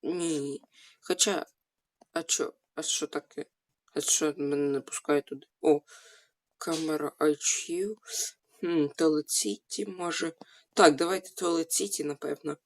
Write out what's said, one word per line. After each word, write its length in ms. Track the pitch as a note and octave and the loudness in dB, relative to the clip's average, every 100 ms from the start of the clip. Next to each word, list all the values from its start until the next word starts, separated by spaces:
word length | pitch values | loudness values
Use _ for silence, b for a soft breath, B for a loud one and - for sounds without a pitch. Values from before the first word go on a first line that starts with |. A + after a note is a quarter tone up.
Ні. 580 | - F3 E3+ D#3 C#3 C#3 _ b b b | -2 -2 0 0 -2 -8 _ b b b
Хоча, 440 | - F#3 - F#3+ - _ _ _ _ _ _ | -6 0 2 0 -4 _ _ _ _ _ _
а 100 | E3 | -8
чо? 300 | D#3+ - A2+ - _ - | -4 -2 -2 -6 _ -10
А 60 | |
що 240 | D#3 - D3+ | -4 -4 -4
таке? 380 | D3 - - - _ _ _ _ | -6 -8 -14 -14 _ _ _ _
А 80 | - | -6
що 320 | - - D#3 C#3+ | 0 2 0 -2
мене 180 | C#3+ C#3+ | -2 0
не 260 | C#3+ C#3 | 0 0
пускає 400 | C3+ - - D3 | -4 -10 0 0
туди? 260 | - C3+ - _ | 0 -14 -14 _
О, 200 | - D3 B B B B B B _ _ | 4 4 B B B B B B _ _
камера 540 | - D#3+ D#3 D3+ D3 - | -4 -2 -2 -2 -4 2
I 180 | D3+ D3 | 2 2
Q. 580 | - - - E3+ G3 G#3+ B B B B _ _ | 0 -4 -4 -4 -4 -6 B B B B _ _
Хм, 260 | E3+ E3+ C#3+ - | 0 2 0 2
Toilet 300 | D#3+ D3+ D3 | 2 2 0
City, 600 | - G#3 G#3 _ - G#3 | -2 -2 -4 _ -8 -8
може... 460 | F#3 F3 E3 E3 - B B B | -6 -6 -4 -6 -8 B B B
Так, 220 | - F3 C#3 | 8 8 8
давайте 340 | E3+ F#3+ - | 0 -2 -6
Toilet 380 | - F3+ E3 E3 | -4 -2 0 0
City, 360 | - G3+ - | -2 -2 -4
напевно. 540 | D3 C#3+ D3 C#3+ D3+ C#3+ | -6 -6 -6 -6 -6 -10